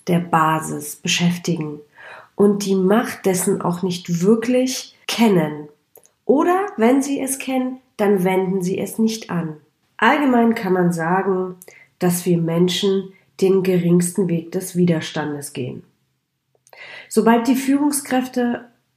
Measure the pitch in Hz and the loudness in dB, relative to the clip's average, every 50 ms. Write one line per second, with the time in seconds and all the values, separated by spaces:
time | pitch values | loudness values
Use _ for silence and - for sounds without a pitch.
0 | _ - 175 170 175 - - 160 156 156 156 156 156 156 151 147 143 - - - | _ 0 0 0 0 0 2 2 2 2 2 0 -2 -6 -8 -8 -8 -12 -14 -8
1 | _ 170 - - 175 175 175 - - 180 165 151 156 151 147 147 - _ _ - | _ -4 -2 0 2 0 0 0 -2 -4 -2 -2 -4 -8 -8 -12 -16 _ _ -20
2 | - - - - - _ _ - 202 208 202 202 202 190 190 190 185 185 208 233 | -20 -20 -20 -20 -20 _ _ 4 4 4 4 2 0 0 0 2 4 4 4 2
3 | - - - - - 190 185 180 - 202 185 175 - 170 175 175 190 185 175 - | 2 -2 -8 -4 -2 -2 -2 0 0 -2 -2 0 -2 -4 -2 -2 -4 -4 -4 -6
4 | - - 170 165 175 202 233 226 226 240 247 254 262 254 - - - - _ _ | -6 -6 -4 0 4 4 4 4 2 0 0 2 0 0 -4 -6 -10 -14 _ _
5 | _ - - 208 233 220 196 170 156 151 147 147 151 - - _ _ _ _ - | _ -8 0 2 4 4 4 4 2 0 -4 -8 -12 -16 -20 _ _ _ _ -20
6 | _ _ _ _ _ - 254 294 330 349 359 381 403 415 - - 220 233 269 277 | _ _ _ _ _ 2 2 4 4 2 2 0 0 -4 -2 0 2 4 4 2
7 | 269 285 277 269 269 262 - - - 262 262 262 254 254 262 - _ _ _ - | 0 -2 -4 -4 -4 -6 -6 -6 -6 -4 -2 -2 -2 -4 -6 -10 _ _ _ -2
8 | 214 196 208 190 175 190 185 185 190 180 190 196 175 180 190 - 202 202 - - | 2 2 2 2 2 2 2 0 0 0 -2 -2 -2 -2 -4 -4 -6 -6 -2 0
9 | 220 220 220 - - - 180 170 160 156 151 - _ _ _ _ _ _ _ - | 0 0 0 -4 -8 -6 -6 -6 -4 -6 -10 -14 _ _ _ _ _ _ _ 0
10 | 208 233 285 294 294 262 247 233 233 233 220 - - 185 185 185 175 175 170 165 | 2 2 4 4 2 2 4 4 4 2 2 0 -2 0 0 2 2 0 0 0
11 | 160 165 180 190 190 196 190 185 185 180 180 - - - - - - _ _ _ | -2 0 0 0 0 0 -2 -2 -4 -6 -8 -14 -20 -20 -20 -20 -20 _ _ _
12 | 180 175 175 175 - 185 175 165 165 160 165 170 180 180 175 - 208 196 190 196 | 0 0 0 0 0 0 0 0 0 0 2 2 2 2 2 0 0 0 0 0
13 | 185 - - _ _ _ _ - 196 185 190 190 175 190 185 175 170 170 175 180 | -4 -6 -16 _ _ _ _ 0 2 2 4 2 2 2 0 2 2 4 4 4
14 | 175 - - 214 190 175 175 165 160 - - 190 190 - - 175 180 175 165 156 | 2 2 0 -2 -2 0 -2 -4 -4 -6 -8 -8 -8 -4 -2 0 2 2 2 0
15 | 156 - - 160 147 151 147 143 139 - - 143 123 123 - - - _ _ _ | -2 -6 -6 -6 -6 -6 -6 -8 -10 -10 -10 -8 -8 -8 -10 -12 -16 _ _ _
16 | _ _ _ _ _ _ _ _ _ _ _ _ _ _ - - - - - - | _ _ _ _ _ _ _ _ _ _ _ _ _ _ -20 -20 -20 -20 -20 -20
17 | - - - 220 196 220 226 233 226 277 247 - - - - 277 294 294 285 - | -16 -2 -2 2 4 4 4 4 2 0 0 0 0 0 0 2 2 0 0 -2
18 | - - 262 254 254 - - 247 240 240 240 - - - _ _ _ _ _ | -4 -2 -2 -2 -2 -2 -4 -4 -2 -2 -4 -6 -10 -16 _ _ _ _ _